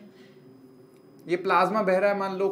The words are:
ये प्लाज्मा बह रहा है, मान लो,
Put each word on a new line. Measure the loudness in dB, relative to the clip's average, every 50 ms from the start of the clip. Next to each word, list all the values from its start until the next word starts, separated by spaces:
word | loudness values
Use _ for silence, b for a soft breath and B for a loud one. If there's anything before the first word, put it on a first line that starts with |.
| -16 -20 B B B B B B B B -20 -20 -20 -20 -20 -20 -20 -20 -20 -20 -20 -20 -20 -14 -8
ये | -6 -4 -4
प्लाज्मा | 0 2 2 2 2 2 0 0
बह | 0 2 2 2
रहा | 2 0
है, | 0 0
मान | -4 -4 -4
लो, | -2 -2 -2